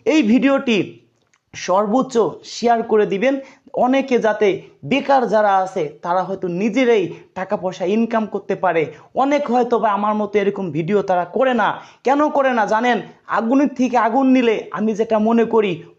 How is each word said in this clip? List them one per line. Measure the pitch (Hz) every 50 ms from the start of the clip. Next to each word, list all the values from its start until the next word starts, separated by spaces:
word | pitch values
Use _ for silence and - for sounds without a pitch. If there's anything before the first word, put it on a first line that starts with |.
| _
এই | - 285 311 277
ভিডিওটি | 208 220 254 196 277 277 269 269 254 226 196 147 - - - _ _ _ _ _ _ _ _ _ _ -
সর্বোচ্চ | - - - 180 190 214 208 208 262 254 262 - 233 214 156 - - -
শেয়ার | - - - 214 233 233 233 220
করে | 226 214 214 208
দিবেন, | 180 180 196 196 262 277 269 269 - - _ _ - -
অনেকে | - 220 247 262 269 262 269 254 233
যাতে | 190 220 208 214 214 202 160 - - - - _ -
বেকার | 139 226 277 269 277 277 262 240 208
যারা | 190 220 214 202 196 190
আছে, | 190 185 - 196 160 143 147 -
তারা | - 175 175 185 180
হয়তো | 175 190 190 - 185
নিজেরাই | 175 175 202 233 196 262 262 233 233 214 180 151 - - - _ _
টাকা | 185 185 - 208 190
পয়সা | 175 185 165 - 190
ইনকাম | 175 208 226 233 220 233 226 220
করতে | 196 - 202 - - 202
পারে। | - 180 185 165 165 156 160 156 - - - _
অনেক | - 254 277 294 285 294 -
হয়তো | 233 254 240 240 247 220
বা | 196 214
আমার | 202 196 208 214 214
মতো | 214 214 202 208 208
এরকম | 196 196 196 - 196 175
ভিডিও | 135 151 170 156 208 202
তারা | 185 190 185 175 175
করে | 170 - 214 262 262 254
না। | 233 202 175 147 - - - - _ _
কেন | 233 269 285 302 302
করে | 294 277 269 262 247
না | 233 208
জানেন? | 170 214 214 240 247 240 202 - - - _ _ -
আগুনের | 165 185 220 226 269 269 294 262 269 -
থেকে | 254 247 220 247
আগুন | 214 226 214 262 269 262
নিলে | 254 254 247 233 214 175 - -
আমি | - - 214 220 220
যেটা | 185 226 226 220 214
মনে | 214 220 233 233 233
করি, | 226 226 226 208 202 170 160 - - -